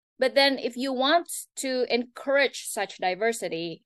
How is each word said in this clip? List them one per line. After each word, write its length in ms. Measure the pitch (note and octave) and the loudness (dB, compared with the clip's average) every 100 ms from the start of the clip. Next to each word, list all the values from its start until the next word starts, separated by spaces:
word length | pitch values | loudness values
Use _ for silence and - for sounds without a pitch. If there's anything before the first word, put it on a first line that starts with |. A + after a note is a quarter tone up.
| _ - | _ -2
but 160 | B3+ C#4 | 2 4
then 240 | C#4 C4 | 4 2
if 180 | A3+ A#3+ | -4 -4
you 160 | C4+ | -4
want 380 | B3+ C4+ E4+ E4+ - - - | 0 4 4 2 -12 -12 -8
to 340 | C4+ B3+ B3 | -4 -2 0
encourage 760 | A#3+ A#3+ - C#4 C#4 C4+ - - | 0 -2 -8 0 2 2 0 -10
such 320 | A3 G3 - | -6 -6 -2
diversity, 800 | F#3 F3+ A3+ A3+ F#3+ E3 E3+ D#3+ | -2 0 -2 -2 -4 -4 -6 -8